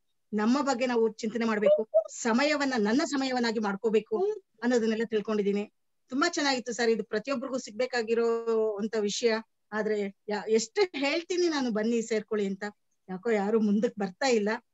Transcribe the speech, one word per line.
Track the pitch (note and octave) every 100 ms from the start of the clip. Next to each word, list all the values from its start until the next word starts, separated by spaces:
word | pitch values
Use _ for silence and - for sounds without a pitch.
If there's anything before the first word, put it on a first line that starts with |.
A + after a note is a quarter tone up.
| _ _ -
ನಮ್ಮ | G#3+ G#3+ C4+
ಬಗ್ಗೆ | C#4 A#3+ B3+
ನಾವು | A#3 A3+
ಚಿಂತನೆ | - A3+ A3+
ಮಾಡ್ಬೇಕು, | A3+ G#3+ G3+ G#3 - D#5+ -
ಸಮಯವನ್ನ | - A#3+ A#3 D4 D4 C#4 B3
ನನ್ನ | G#3 B3+
ಸಮಯವನ್ನಾಗಿ | E4 C#4 C4+ B3+ A#3 A3
ಮಾಡ್ಕೋಬೇಕು | G#3 G3 A3+ G#3+ G#3+ A3 G4+ G#4+ _ -
ಅನ್ನೋದನ್ನೆಲ್ಲ | A#3+ B3 A3+ A3 A3+
ತಿಳ್ಕೊಂಡಿದೀನಿ. | G#3+ G#3 G#3+ G3 G3+ G#3 _ _ _ -
ತುಂಬಾ | B3+ F4
ಚೆನ್ನಾಗಿತ್ತು | E4+ C#4+ B3+ B3
ಸರ್, | A#3 A3+
ಇದು | A3+
ಪ್ರತಿಯೊಬ್ಬರಿಗೂ | - G#3+ C4+ C4 C4 C4
ಸಿಗ್ಬೇಕಾಗಿರೋ | - G#3 B3 B3 A3 A#3 A#3 A3+ A3+ A3+ A3 G3+
ಅಂತ | G#3+ A3
ವಿಷಯ. | G#3 - A#3 A3 - _ -
ಆದ್ರೆ | G#3+ G#3+ G#3+ G3 - -
ಯಾ-, | G#3 G3
ಎಷ್ಟು | A3 - G#4 F#4
ಹೇಳ್ತೀನಿ | C#4 C#4 E4 E4+ F4 F4
ನಾನು | D4 B3+
ಬನ್ನಿ | G#3+ A3 A#3
ಸೇರ್ಕೊಳ್ಳಿ | A3 G#3+ G#3+ G#3+ G3
ಅಂತ, | F#3+ G#3 - _ _ -
ಯಾಕೋ | F#3 A#3
ಯಾರು | G#3+ G3+ A3+
ಮುಂದಕ್ಕೆ | G#3+ G3+ A#3+ -
ಬರ್ತಾ | F#3 - C4+
ಇಲ್ಲ. | A#3 G3+ A#3+ _